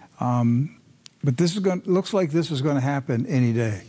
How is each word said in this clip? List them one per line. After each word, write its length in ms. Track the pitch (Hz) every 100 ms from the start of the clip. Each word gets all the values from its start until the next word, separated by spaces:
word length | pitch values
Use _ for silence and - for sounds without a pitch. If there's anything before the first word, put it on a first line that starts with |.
| - -
Um, 600 | 123 123 117 120 147 - - - - -
but 120 | 139 123
this 180 | 175
is 60 | 202
gonna, 220 | 190 180 -
looks 260 | 185 185
like 180 | 220 170
this 200 | 165 160
is 120 | 139
gonna 180 | 147 139
happen 460 | 135 139 135 117 143
any 260 | 135 120
day. 300 | 113 113 101